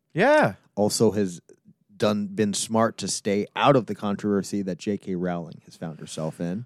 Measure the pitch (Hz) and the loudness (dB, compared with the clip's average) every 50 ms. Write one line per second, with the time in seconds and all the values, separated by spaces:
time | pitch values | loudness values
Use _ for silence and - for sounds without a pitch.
0 | _ _ _ 147 202 269 302 302 254 113 95 - _ _ _ - 104 104 - - | _ _ _ 2 4 4 6 6 4 2 0 -4 _ _ _ 0 2 2 4 4
1 | 120 107 92 107 101 92 87 80 - _ - _ _ _ _ _ _ _ 104 95 | 4 4 4 2 -2 -2 -4 -10 -16 _ -20 _ _ _ _ _ _ _ -6 -2
2 | 113 104 107 104 104 95 98 98 107 104 95 - - - 113 110 117 113 - - | 0 0 2 0 -2 -4 -2 0 0 0 0 -4 -4 0 2 2 2 2 0 -4
3 | - 92 - - - 104 98 104 98 - _ 95 110 135 143 131 101 90 104 - | -6 -6 -6 -4 -2 -2 0 0 -2 -4 _ 2 4 6 6 4 4 0 -6 -6
4 | - 104 101 92 - 104 101 98 92 - - 101 98 92 90 78 - 110 101 98 | -4 -4 -4 -2 0 0 0 0 0 -2 -4 -4 -4 -4 -6 -6 -4 -6 -6 -6
5 | - 101 92 87 90 90 87 87 82 82 - - _ - - - 87 82 78 78 | -6 -6 -4 -4 -2 -2 -4 -4 -6 -10 -14 -18 _ -20 -18 -12 -12 -12 -12 -12
6 | 80 78 - - 78 80 76 - 87 87 90 110 123 | -14 -14 -10 -8 -6 -8 -6 -6 -6 -6 -6 -8 -10